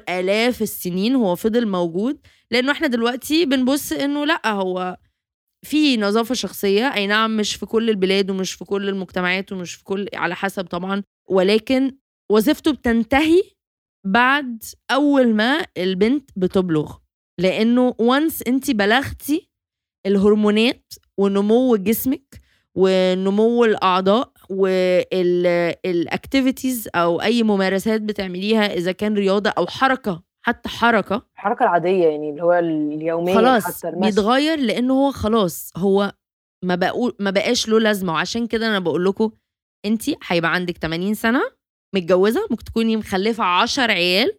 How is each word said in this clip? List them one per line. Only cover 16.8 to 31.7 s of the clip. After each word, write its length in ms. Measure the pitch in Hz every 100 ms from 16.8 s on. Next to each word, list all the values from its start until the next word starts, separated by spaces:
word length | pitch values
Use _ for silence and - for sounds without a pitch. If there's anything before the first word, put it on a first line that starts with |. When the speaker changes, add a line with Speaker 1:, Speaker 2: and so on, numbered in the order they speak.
| 147 - _ _ _ -
Speaker 1:
لأنه 520 | 185 160 226 240 254 -
once 340 | 226 262 320 - 220
أنتي 260 | 262 262
بلغتي 760 | 220 196 233 277 - - 311 - _ _ _ _ _ 202
الهرمونات 880 | 196 208 208 208 208 233 - _ - _ -
ونمو 580 | 196 196 208 233 262 220
جسمك 680 | 185 226 262 285 - - _ _ _ -
ونمو 920 | 190 185 185 185 190 202 220 240 233
الأعضاء 640 | 208 185 180 190 214 - _ -
وال-، 1200 | 190 190 185 185 180 - 185 180 175 175 175 170 - 185
الactivities 1000 | 175 156 - - 269 262 262 262 254 208 175
أو 260 | 170 170
أي 220 | 202 233
ممارسات 580 | 220 196 190 190 220 220
بتعمليها، 720 | 214 208 190 180 202 220 208
إذا 180 | 180 175
كان 220 | 180 208 208
رياضة 340 | 196 202 202
أو 180 | - 170
حركة، 560 | - 269 254 220 165 - _
حتى 280 | - 240 -
حركة. 560 | - 233 226 180 208 - -
Speaker 2:
الحركة 280 | 196 240
العادية 440 | 226